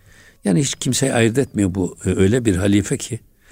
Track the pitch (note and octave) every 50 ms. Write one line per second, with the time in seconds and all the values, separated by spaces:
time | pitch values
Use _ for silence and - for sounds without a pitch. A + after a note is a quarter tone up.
0 | _ - - - - - - _ - G3+ F3+ E3 C#3 - - - - C3+ A#2 -
1 | C3+ C3+ A#2+ A#2+ A2+ A2+ A2 C#3 C3 - - G#2+ G2+ F#2 F2+ G2 F#2 F2 - -
2 | - F#2+ F#2 F#2 F#2+ F#2+ A#2 C3 A#2 G#2+ F#2+ F2 G2 G2+ G2 G#2 G2 - C#3 -
3 | - - A#2 A2 - _ _ _ _ _